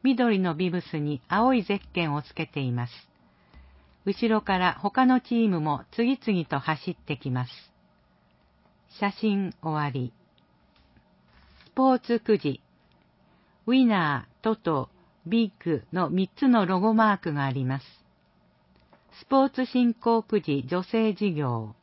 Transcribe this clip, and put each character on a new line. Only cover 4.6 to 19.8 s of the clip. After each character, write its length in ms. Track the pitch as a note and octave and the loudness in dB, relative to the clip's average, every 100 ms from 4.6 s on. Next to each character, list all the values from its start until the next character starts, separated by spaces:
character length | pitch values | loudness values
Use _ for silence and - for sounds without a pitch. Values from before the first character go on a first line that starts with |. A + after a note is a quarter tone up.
| F3+ - | 0 0
他 260 | G3 - B3+ | -4 2 4
の 140 | B3+ | 4
チ 160 | - A#3 | 0 0
ー 120 | A3 | 2
ム 120 | F3 | 2
も 240 | D3+ C#3+ - | 0 -4 -6
次 260 | - A#3+ C4 | -2 0 0
々 240 | - F#3+ | -2 -2
と 140 | D#3 C#3 | -2 -4
走 320 | D3 D#3 - | -4 -6 -6
っ 60 | E3+ | -10
て 200 | - C#3+ | -8 -8
き 140 | C#3 | -4
ま 160 | B2+ B2 | -4 -6
す。 60 | - - _ _ _ _ _ _ _ _ _ _ _ _ - | -12 -20 _ _ _ _ _ _ _ _ _ _ _ _ -6
写 100 | G3+ | -6
真 420 | - A3 G3+ F#3+ - | -2 0 0 -2 -6
終 100 | D#3+ | -6
わ 180 | D3+ D3 | -4 -2
り。 220 | C3 B2 _ _ _ _ _ _ _ _ _ _ _ _ _ _ _ - | -4 -8 _ _ _ _ _ _ _ _ _ _ _ _ _ _ _ -10
ス 40 | |
ポ 240 | - C4 | 2 4
ー 40 | B3+ | 2
ツ 220 | - A#3 | 0 -2
く 180 | - G#3 | 2 0
じ。 220 | D3+ C3 _ _ _ _ _ _ _ _ _ _ - | 0 -6 _ _ _ _ _ _ _ _ _ _ 0
ウ 60 | |
ィ 140 | B3+ B3 | 4 4
ナ 420 | G3+ D#3 C#3 - _ | 2 0 -2 -6 _
ー、 40 | |
ト 120 | A3 A3 | -4 -2
ト、 340 | - D3 B2+ _ _ _ E3 | -2 -2 -4 _ _ _ -2
ビ 220 | A3+ A3 | 0 0
ッ 160 | _ | _
グ 200 | E3+ D3+ - | -4 -4 -4
の 180 | F3 E3 | -4 -2
三 180 | F3+ F#3+ - | 0 -2 0
つ 120 | C4+ | 2
の 180 | A#3+ F#3 | 4 2
ロ 140 | F#3 | 0
ゴ 120 | G#3+ | 2
マ 220 | A3 A3 | 2 2
ー 40 | G3 | 2
ク 140 | F3 | -2
が 120 | D3 | -4
あ 60 | C#3 | -2
り 140 | C3 | -2
ま 160 | B2+ C3 | -4 -6
す。 60 | - - _ _ _ _ _ _ _ _ _ _ _ - | -8 -20 _ _ _ _ _ _ _ _ _ _ _ -20
ス 40 | |
ポ 220 | - C4+ C4+ | 0 2 2
ー 40 | |
ツ 140 | - | 0
振 300 | B3+ B3 | -2 2